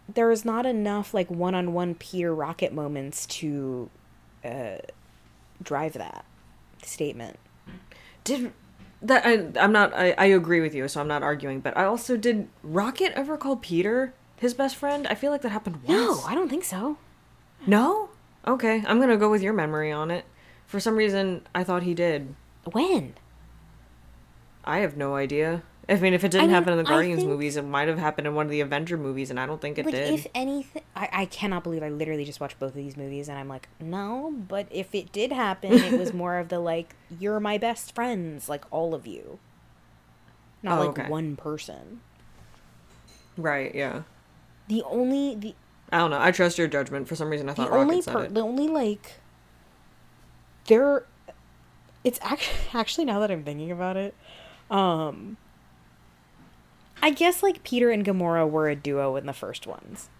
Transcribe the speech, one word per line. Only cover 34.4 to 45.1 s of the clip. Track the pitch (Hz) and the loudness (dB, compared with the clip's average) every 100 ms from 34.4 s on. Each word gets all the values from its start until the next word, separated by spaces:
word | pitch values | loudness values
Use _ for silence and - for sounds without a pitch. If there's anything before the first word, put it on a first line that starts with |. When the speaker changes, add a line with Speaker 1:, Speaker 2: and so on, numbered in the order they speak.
| 185 | -6
Speaker 1:
but | 196 202 | -6 -6
if | 175 190 | -8 -6
it | 202 - | -8 -6
did | 202 254 | -4 -2
happen, | 262 214 185 190 | 0 -2 -2 6
it | 247 185 233 | 6 8 2
was | 180 | 0
Speaker 2:
<laughs> | 180 | -2
Speaker 1:
more | 175 175 | -2 -4
of | 170 | -2
the, | 175 | -2
like, | 170 165 170 - - 170 | -2 -2 -6 -16 -20 -6
"You're | 202 214 | -4 -2
my | 208 208 | 0 0
best | 226 226 - | 0 -4 -8
friends, | - 247 214 165 147 - | -4 -2 -2 -4 -8 -8
like, | 147 - | -8 -6
all | 156 165 | -4 -2
of | 160 117 | -4 -8
you." | 71 50 73 _ _ _ _ _ - _ _ - _ _ _ | -14 -14 -18 _ _ _ _ _ -20 _ _ -20 _ _ _
Not, | 196 165 | -2 0
Speaker 2:
Oh, | 147 | 0
Speaker 1:
like, | 143 | -2
Speaker 2:
okay. | - | -4
Speaker 1:
one | 156 160 143 | -4 -4 -6
person. | 151 151 - 71 73 233 - _ - - - - - - - - - - - - | -8 -10 -10 -16 -18 -20 -20 _ -20 -20 -20 -20 -20 -20 -20 -20 -20 -20 -18 -4
Speaker 2:
Right, | 160 143 135 | -2 0 -2
yeah. | - 139 - 160 - _ - - - - | -4 -4 -6 -10 -20 _ -20 -20 -20 -4
Speaker 1:
The | 220 | -4
only, | 131 226 254 | -2 -2 0